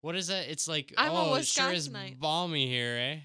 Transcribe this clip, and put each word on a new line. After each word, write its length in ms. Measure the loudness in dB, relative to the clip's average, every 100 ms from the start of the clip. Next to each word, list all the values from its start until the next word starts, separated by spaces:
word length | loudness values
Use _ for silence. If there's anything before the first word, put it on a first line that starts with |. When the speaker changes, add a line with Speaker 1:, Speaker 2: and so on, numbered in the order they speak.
Speaker 1:
What 160 | -6 -6
is 120 | -2
that? 200 | -4 -4
It's 160 | -6 -2
like, 240 | -2 -2 2
Speaker 2:
I'm 160 | 2
a 20 |
Speaker 1:
"Oh, 200 | 4 4
it 120 | 2 2
sure 260 | 2 4
is 160 | 2 -2
Speaker 2:
Wisconsinite. 300 | -8 -10 -4
Speaker 1:
balmy 480 | -2 0 0 0 0
here, 300 | 2 0 0
eh?" 200 | -2 -4